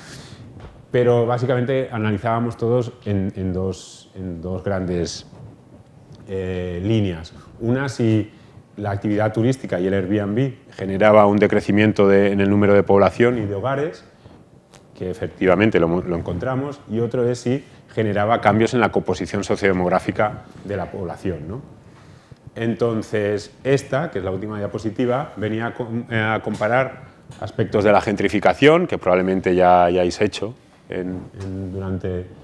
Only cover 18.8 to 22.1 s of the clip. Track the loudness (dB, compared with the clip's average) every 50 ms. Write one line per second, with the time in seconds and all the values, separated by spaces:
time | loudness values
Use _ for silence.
18.8 | 2 2 2 0 -2 -2 -2 -4 -4 -4 -4 -4 -4 -2 -2 0 2 2 2 2
19.8 | 0 0 0 0 -2 -2 -2 -2 -2 -2 -4 -6 -14 -18 -20 -16 -12 -8 -8 -6
20.8 | -8 -8 -8 -10 -10 -10 -10 -8 -8 -8 -8 -8 -8 -12 -12 -12 -14 -16 -20 -20
21.8 | -20 -20 -20 -20 -20 -20